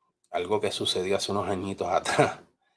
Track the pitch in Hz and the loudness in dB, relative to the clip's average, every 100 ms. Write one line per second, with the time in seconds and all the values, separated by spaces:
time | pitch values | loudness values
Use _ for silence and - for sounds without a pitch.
0 | _ _ _ 85 90 104 101 - 101 98 | _ _ _ -4 0 0 0 -2 0 0
1 | 92 98 - 101 95 95 98 98 87 90 | 2 0 0 -2 0 -2 -4 -4 0 0
2 | - - 120 - - _ _ | 2 2 2 0 -12 _ _